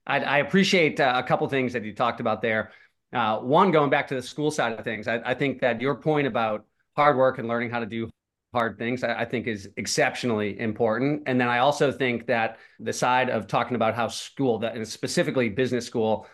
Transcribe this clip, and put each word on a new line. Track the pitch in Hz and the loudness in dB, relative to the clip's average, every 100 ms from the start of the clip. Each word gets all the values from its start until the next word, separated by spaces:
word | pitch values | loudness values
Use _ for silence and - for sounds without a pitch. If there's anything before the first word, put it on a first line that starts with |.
| - | -4
I, | 139 | -2
I | 139 143 | 0 0
appreciate, | 143 190 190 190 151 - | 2 2 4 4 4 2
uh, | 135 127 | 2 2
a | 123 | 0
couple | 156 143 | 0 0
things | 135 127 | 0 0
that | 120 | -2
you | 107 | -6
talked | 98 123 110 | -2 -2 0
about | 117 107 | -2 -2
there. | 117 110 107 - _ _ _ | 0 0 -2 -8 _ _ _
Uh, | 127 110 110 | -2 0 0
one, | 123 151 196 | 2 4 6
going | 156 143 | 4 4
back | 143 139 | 2 0
to | 131 | -4
the | |
school | 123 - 151 | -6 -4 -2
side | 147 123 113 | 0 -2 -4
of | 117 | -6
things, | 110 110 | -6 -2
I, | 117 120 | -2 -2
I | |
think | 127 143 - | -2 -2 0
that | 127 113 | 0 0
your | 131 135 | -2 -2
point | 156 151 135 | 0 0 0
about | 117 113 107 - _ _ - | 0 -2 -4 -8 _ _ 2
hard | 147 131 | 4 6
work | 131 127 | 4 2
and | 117 | -2
learning | 117 117 | -4 -2
how | 120 | -4
to | 113 | -4
do | 113 113 - _ _ _ | -6 -8 -10 _ _ _
hard | 123 113 101 | -2 -2 -2
things, | 117 127 | -4 -2
I, | 117 | -2
I | 107 117 | -2 -2
think | 123 113 | -4 -4
is | 107 98 - | -6 -8 -10
exceptionally | 104 - 131 - 123 107 107 98 | -4 0 0 0 -2 0 -2 -2
important. | 117 104 117 110 139 147 131 | -4 0 0 2 0 -2 -2
And | 127 | 0
then | 120 | 2
I | 120 | 4
also | 135 143 143 | 2 4 2
think | 120 127 117 - | 2 0 -2 -2
that | 120 113 - - - | 0 -2 -6 -20 -12
the | 113 | -8
side | - 127 127 127 | -2 2 2 2
of | 113 101 | -2 -2
talking | 131 120 120 | -2 0 0
about | 113 | 0
how | 110 113 | 0 -2
school, | - - - 135 110 | -4 -10 -2 0 0
that, | 113 113 | -2 -6
and | 110 | -8
specifically | - 131 - 147 131 117 | -8 -4 -2 0 0 0
business | 98 127 123 117 | 0 -2 -2 -4
school, | 123 110 - - | -2 0 -2 -4